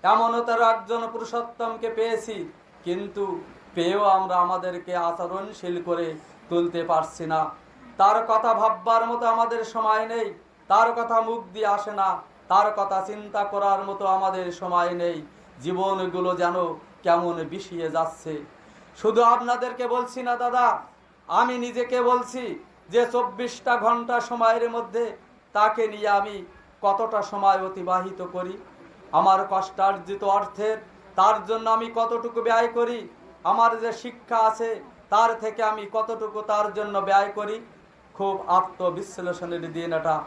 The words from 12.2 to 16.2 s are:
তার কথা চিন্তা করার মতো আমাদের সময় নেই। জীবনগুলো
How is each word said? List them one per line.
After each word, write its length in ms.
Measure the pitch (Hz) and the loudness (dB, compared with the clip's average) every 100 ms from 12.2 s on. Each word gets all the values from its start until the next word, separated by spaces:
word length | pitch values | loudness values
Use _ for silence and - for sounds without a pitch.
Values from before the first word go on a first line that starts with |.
| - - - | -8 -20 2
তার 240 | 190 214 208 | 4 4 0
কথা 260 | 196 190 190 | -2 -2 -4
চিন্তা 380 | 208 208 208 | -10 -6 -4
করার 400 | 202 202 202 196 | -2 0 2 0
মতো 220 | 196 196 196 | -2 -4 0
আমাদের 460 | 190 190 185 180 | 2 0 -2 -6
সময় 380 | 175 185 175 175 | -6 -2 0 0
নেই। 360 | 175 175 165 147 - - - | 0 -4 -4 -10 -20 -20 -10
জীবনগুলো 760 | 139 185 190 190 185 175 | -6 -2 -2 -2 -2 -2